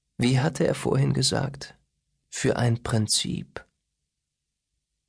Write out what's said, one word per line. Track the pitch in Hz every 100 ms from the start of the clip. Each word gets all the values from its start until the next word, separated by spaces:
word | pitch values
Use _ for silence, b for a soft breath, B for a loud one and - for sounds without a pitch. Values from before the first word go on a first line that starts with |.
| _ -
wie | 120 131
hatte | 156 - 170
er | -
vorhin | - 135 139
gesagt, | - 131 113 139 - - - _ _ _ _ _
für | - 131 -
ein | 120 117
Prinzip. | - 113 107 - - - - - - _ _ _ _ _ _ _ _ _ _ _ _ _